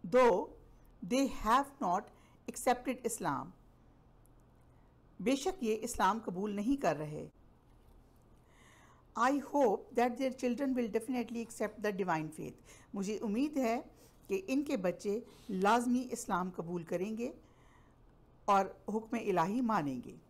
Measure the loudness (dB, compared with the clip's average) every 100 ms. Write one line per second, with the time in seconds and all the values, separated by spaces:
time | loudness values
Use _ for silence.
0 | 2 6 6 6 0 -12 -20 -20 -20 -14
1 | -2 2 2 0 4 4 2 -4 0 0
2 | -2 -20 -20 -14 -12 -2 0 2 0 -4
3 | -4 -2 -2 -2 -6 -14 -20 -20 -20 -20
4 | -20 -20 -20 -20 -20 -20 -20 -20 -20 -20
5 | -20 -4 0 2 0 -2 -2 -2 -2 2
6 | 2 2 -4 -4 -4 -2 0 0 0 0
7 | -4 -8 -12 -16 -20 -20 _ -20 -20 -20
8 | -20 -20 -20 -20 _ -20 -20 -20 -20 -20
9 | -12 0 2 2 0 4 4 4 0 2
10 | 2 2 -2 0 -2 0 0 0 0 -2
11 | -2 -4 -4 -6 -8 -4 -6 -2 -4 -2
12 | 0 0 -2 -8 -12 -12 -20 -20 -12 -6
13 | -4 -4 -2 0 0 0 0 0 -4 -20
14 | -20 -20 -4 -4 0 -2 0 0 0 -2
15 | -4 -4 -6 -18 -6 2 4 4 4 0
16 | 0 -8 -2 -2 -2 -6 -6 -6 -4 -2
17 | -2 -4 -6 -8 -20 -20 -20 -20 -20 -20
18 | -20 -20 -20 -6 2 4 4 -6 -4 -4
19 | -2 -4 0 2 2 2 2 2 0 -4
20 | -8 -18